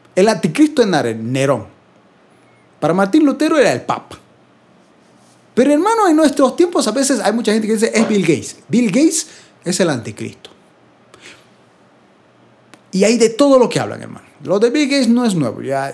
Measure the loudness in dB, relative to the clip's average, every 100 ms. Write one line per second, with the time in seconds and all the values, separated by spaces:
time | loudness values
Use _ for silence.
0 | _ 0 0 0 -2 0 0 2 0 0
1 | -2 -4 -6 -2 0 -2 -6 _ _ _
2 | _ _ _ _ _ _ _ _ -2 0
3 | 2 2 2 2 0 2 2 0 -4 -8
4 | -8 -20 _ _ _ _ _ _ _ _
5 | _ _ _ _ _ 0 2 2 2 2
6 | 2 2 2 2 0 2 0 0 -2 -2
7 | -2 -2 -2 -2 0 -2 -2 -2 0 0
8 | 0 0 0 -2 -4 -16 -4 0 0 2
9 | 0 0 -8 -14 -20 _ -6 -2 -2 -4
10 | -8 -12 -14 -16 -20 _ _ _ _ _
11 | _ -20 -20 -20 _ _ _ _ _ _
12 | _ _ _ _ _ _ _ -20 _ 0
13 | 0 2 2 2 4 4 4 0 -6 -8
14 | -14 -18 -20 _ -4 0 0 0 0 0
15 | 2 2 0 -2 -4 -6 -6 -6 -6